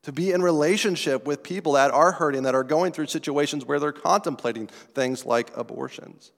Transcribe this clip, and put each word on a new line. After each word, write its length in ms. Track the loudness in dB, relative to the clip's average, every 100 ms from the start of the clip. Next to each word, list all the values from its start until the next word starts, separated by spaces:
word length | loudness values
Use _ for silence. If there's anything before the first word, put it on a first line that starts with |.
to 100 | -8
be 200 | -4 0
in 100 | 2
relationship 800 | 2 4 2 2 0 -2 0 -2
with 180 | -2 -6
people 300 | -6 -6 2
that 180 | 4 4
are 220 | 6 4
hurting, 300 | 4 0 0
that 120 | 0
are 80 | 0
going 300 | 2 0 0
through 140 | -2 -6
situations 580 | -4 -2 0 0 -2
where 160 | -2 -2
they're 100 | -2
contemplating 760 | -2 2 2 0 -4 -6 -6 -10 -14 -10
things 320 | -2 -2 -2
like 260 | 0 0 0 -8
abortions. 760 | -10 -8 -10 -12 -20 -20 -20